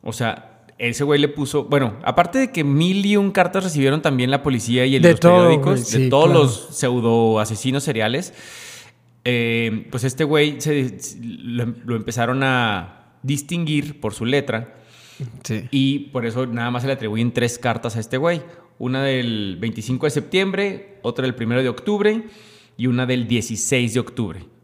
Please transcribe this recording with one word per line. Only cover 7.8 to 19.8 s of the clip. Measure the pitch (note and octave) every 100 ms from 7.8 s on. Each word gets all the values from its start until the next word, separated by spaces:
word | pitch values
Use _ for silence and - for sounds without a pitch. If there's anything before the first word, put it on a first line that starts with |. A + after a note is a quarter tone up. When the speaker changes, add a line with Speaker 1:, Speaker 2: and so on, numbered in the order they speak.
Speaker 1:
seriales, | D3 A2+ G#2+ C#3+ F3+ - - - - - - _ _ _ B2
eh, | A#2+ A#2 A#2 A2+ A2 -
pues | B2
este | C3 C3
güey | D#3 D3+ D3+ C3+
se, | D3+ D3 B2+ F#2+
se, | - -
lo, | A#2 F#2+ G#2+ A#2+ A#2+ A#2 A#2
lo | A#2
empezaron | A2 A#2 A#2 C3
a | C3+ B2+ A#2 G2 F2 - _ _
distinguir | C3 C#3+ - F3 D#3+ D3 D3 -
por | G#2+
su | G#2+ A#2
letra. | C#3 - A2 A#2+ - - - - - B2 A2+
Speaker 2:
Sí. | - G#2+ B2+
Speaker 1:
Y | C#3 C3+ C#3+ C#3+
por | C3 A#2
eso | A#2+ B2+
nada | A#2 A#2+
más | B2
se | C3+
le |
atribuyen | C3+ A2 G#2+ A#2+
tres | - A#2+ -
cartas | B2 A2 A#2+ A2+
a |
este | G#2+ B2+
güey. | E3 E3+ C3 - _ _
Una | B2 C3
del | C#3 C3 A#2+ A2 G2+ F2
veinticinco | A2+ A#2